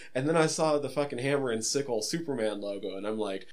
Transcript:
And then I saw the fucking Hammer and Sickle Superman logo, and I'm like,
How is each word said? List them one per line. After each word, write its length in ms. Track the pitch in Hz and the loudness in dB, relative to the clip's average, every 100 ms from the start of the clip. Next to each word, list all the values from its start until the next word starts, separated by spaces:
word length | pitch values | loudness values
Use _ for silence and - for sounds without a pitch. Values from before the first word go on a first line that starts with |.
| - 127 | -6 -2
And 120 | 143 | 2
then 100 | 165 | 4
I 100 | 156 | 4
saw 320 | 156 156 147 | 4 4 2
the 100 | 147 | 0
fucking 300 | 147 143 120 | -2 -2 0
Hammer 320 | 135 143 131 | 0 2 2
and 120 | 113 | 0
Sickle 380 | 110 139 131 113 | 0 0 0 -2
Superman 600 | - - 156 123 107 101 | 0 -2 -2 0 0 0
logo, 340 | 101 101 101 95 | -4 -4 -4 -4
and 80 | 104 | -2
I'm 140 | 110 | -2
like, 280 | 104 95 - | -2 -4 -2